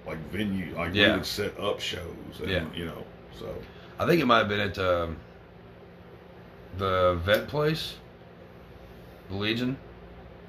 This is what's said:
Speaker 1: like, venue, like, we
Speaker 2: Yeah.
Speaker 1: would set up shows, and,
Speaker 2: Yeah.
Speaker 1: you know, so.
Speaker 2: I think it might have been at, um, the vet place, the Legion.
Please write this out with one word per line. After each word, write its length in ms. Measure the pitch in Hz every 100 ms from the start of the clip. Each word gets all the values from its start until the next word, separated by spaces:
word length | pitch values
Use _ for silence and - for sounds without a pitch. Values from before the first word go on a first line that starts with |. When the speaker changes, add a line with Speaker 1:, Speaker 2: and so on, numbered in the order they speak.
| -
Speaker 1:
like, 120 | 82 76
venue, 440 | 90 107 95 85 69
like, 160 | 85
we 60 | 92
Speaker 2:
Yeah. 140 | 101 82
Speaker 1:
would 100 | 85
set 320 | - 101 -
up 200 | 101 -
shows, 220 | - 85 85 - - -
and, 80 | -
Speaker 2:
Yeah. 140 | 92 80 82
Speaker 1:
you 100 | 82
know, 180 | 76 - - - -
so. 80 | - - - - - -
Speaker 2:
I 80 | 110
think 160 | 170
it 40 | 131
might 140 | 117
have 100 | 104
been 100 | 104
at, 180 | 101 95
um, 380 | 95 87 82 80 - - - - - - - - - - - - - - - 92
the 380 | 95 92 90 87
vet 240 | 87 110 117
place, 480 | 143 151 156 - - - - - - - - - - - - - - -
the 60 | 95
Legion. 420 | 104 113 123 135 - - - - - -